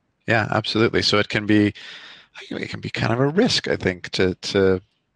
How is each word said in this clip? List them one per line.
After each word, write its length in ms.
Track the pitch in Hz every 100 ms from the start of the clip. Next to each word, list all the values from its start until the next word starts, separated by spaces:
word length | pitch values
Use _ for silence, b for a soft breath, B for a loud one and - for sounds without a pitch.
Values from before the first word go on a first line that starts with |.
| _ _ -
Yeah, 220 | 113 104
absolutely. 500 | 104 104 107 113 -
So 180 | - 104
it 80 | 104
can 180 | 110 104
be, 280 | 107 104 - B B B B B - -
it 200 | - -
can 100 | 107
be 100 | 107
kind 220 | - 117
of 80 | 117
a 80 | 139
risk, 400 | 165 247 - -
I 80 | 76
think, 340 | 95 90 -
to, 240 | - 92 90
to, 460 | - 101 95 92 - _ _